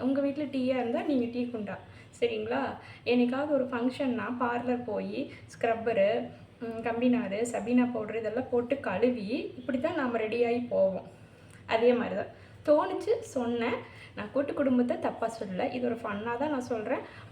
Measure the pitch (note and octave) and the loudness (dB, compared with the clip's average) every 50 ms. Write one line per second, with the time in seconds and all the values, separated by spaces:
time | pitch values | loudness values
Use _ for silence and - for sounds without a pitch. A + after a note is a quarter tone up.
0 | - B3+ C#4 C#4 C#4 C#4 C4+ D4+ D4+ B3+ C4+ C4 B3+ B3+ C4 B3+ A#3+ A#3 A#3+ E4 | 0 0 2 2 2 0 0 -2 -4 -2 -2 0 0 2 2 0 0 0 0 0
1 | E4+ D#4+ C#4+ B3+ A#3 A#3+ A#3 B3 B3 A#3+ - A3 G#3 G3 F#3+ - - - - - | 0 2 2 2 2 0 -2 -4 -4 -4 -4 -6 -6 -6 -8 -10 -12 -18 -20 -20
2 | - - - - B3 A#3 A3+ G#3+ G#3+ A3 A#3+ C#4 C4 A3 G#3 - - - - - | -20 -20 -4 0 0 0 0 -2 -4 -2 -2 -2 -2 -2 -4 -8 -12 -18 -18 -8
3 | - - B3 B3 A#3+ A#3+ B3+ C4+ D4 D4+ D4 C4 B3+ B3 B3+ A#3 A#3 B3+ B3+ - | 0 2 4 6 6 4 4 0 0 2 2 2 2 0 0 0 0 0 0 0
4 | C#4+ C4 A#3 G#3+ G3+ G#3+ B3 B3 B3+ A#3+ A#3+ A#3+ B3 B3 B3 A#3+ A#3 A3 G#3 F#3+ | -2 0 0 -2 -2 -4 -2 -2 0 0 0 -2 0 0 -2 -2 -2 -4 -4 -4
5 | F#3+ G3 G#3 A#3+ C#4+ - - - - - - - - A3+ A3+ A3 A3 A#3+ A3 G3 | -4 -4 -4 -4 -6 -6 -8 -16 -18 -20 -6 0 0 2 2 2 0 0 4 4
6 | G3 G3+ A3+ B3 B3 - - - - - - - A#3+ A3+ A3+ A3+ A#3 A#3+ A3+ A#3 | 4 4 4 2 -2 -4 -10 -16 -20 -20 -16 -12 -10 -8 -8 -4 -4 -2 -2 2
7 | B3 B3+ B3 A3+ G#3 F#3+ G3 G#3 A#3+ A#3+ A3+ G#3 G3+ A3+ B3 B3 B3 B3 - A3 | 4 4 4 4 2 0 -2 -2 -2 -2 -2 -4 -2 2 4 4 4 4 0 -4
8 | G#3+ G#3 G#3+ A3+ A3+ G#3+ G#3 B3 C4 - B3+ A#3+ A#3+ B3 C#4 C4+ - A3+ F#3+ F#3+ | -4 -2 -4 -2 -2 -2 -2 -2 -2 0 0 0 2 0 -2 -2 -2 -2 0 2
9 | A3+ B3+ B3 A#3 G3 G3 A#3+ D#4+ F#4+ E4+ - - B3 - B3+ B3+ C#4+ E4 F4 E4 | 4 2 2 0 -4 -4 -4 -4 -4 -6 -10 -10 -6 -2 -2 0 0 0 -2 0
10 | C4+ A#3+ A#3 A3+ A3 G#3+ A3 A#3+ A#3+ A#3 A#3+ A#3+ B3 - G3 F#3+ F#3+ F#3+ F#3+ - | -2 0 0 0 -2 0 0 0 2 2 2 0 -2 0 2 4 4 4 2 -2
11 | - - - - - - - - - - - - - - - A3+ A#3 B3 A#3+ A3+ | -8 -12 -18 -20 -20 -20 -20 -20 -20 -20 -20 -20 -6 0 2 4 6 6 6 6
12 | G#3 F#3 F#3 G3+ - - - - - - - - - - D4 D#4 F4+ F#4+ F#4 F4 | 2 -2 -2 -4 -4 -6 -10 -18 -20 -20 -20 -6 4 6 6 6 6 2 -2 -4
13 | - G4+ A4+ - - - - C4 A#3+ A#3 A#3+ A#3 A3+ B3 - - - - - - | 2 0 0 0 0 -6 -4 -2 -2 0 0 0 0 0 -2 -2 -6 -12 -18 -20
14 | - - - G3+ G#3 G#3+ - C4 C#4+ - E4 - C#4+ C4 B3+ B3 A#3+ A#3+ E4 F4 | -20 -16 -10 -10 -10 -2 0 0 0 0 0 0 2 4 4 4 4 2 0 0
15 | - A#3+ - - A#3+ A3 - - A3+ G3 F#3 F3+ A3+ C4+ - B3+ A#3+ A#3+ A#3 A#3 | -2 -4 -2 -2 -4 -4 -4 -6 -8 -6 -4 -2 -2 -2 -2 -2 -2 -2 -2 -2
16 | - A3 G3+ G3+ G#3+ A#3 A#3+ B3 C#4 D#4 D4 C4 B3 - B3 A3 G#3+ G#3+ C4+ G4+ | -4 -4 -4 -4 -4 -4 -2 -2 -2 0 0 -2 -2 -2 -4 -2 0 -2 -2 -4
17 | - - - - - - | -4 -10 -16 -18 -10 -6